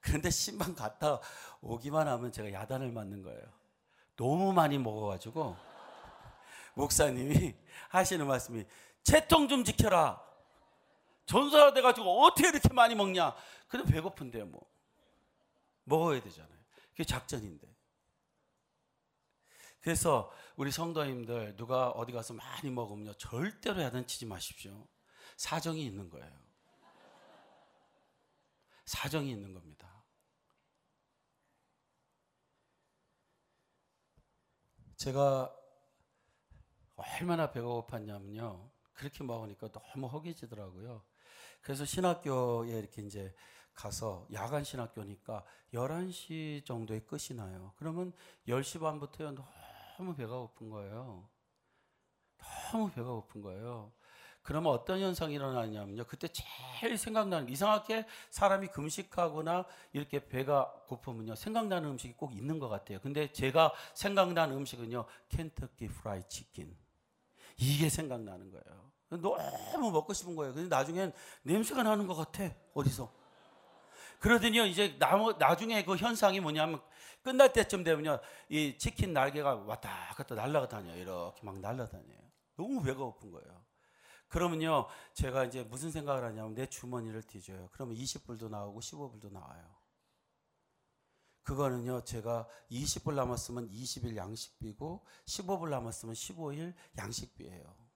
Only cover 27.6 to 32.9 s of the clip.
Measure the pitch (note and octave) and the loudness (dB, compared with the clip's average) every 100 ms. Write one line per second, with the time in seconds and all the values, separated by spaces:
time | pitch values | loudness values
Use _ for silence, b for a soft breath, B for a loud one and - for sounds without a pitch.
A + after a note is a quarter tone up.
27.6 | _ _ _ _ _ _ _ _ _ _ | _ _ _ _ _ _ _ _ _ _
28.6 | _ b - - C#3+ D3+ C#3 A2+ G2 F#2+ | _ b -10 -6 -2 -2 -2 -6 -10 -14
29.6 | E2 D2 F2 G2 _ _ _ _ _ _ | -20 -20 -20 -20 _ _ _ _ _ _
30.6 | _ _ _ _ _ _ _ _ _ _ | _ _ _ _ _ _ _ _ _ _
31.6 | _ _ _ _ _ _ _ _ _ _ | _ _ _ _ _ _ _ _ _ _
32.6 | _ _ _ | _ _ _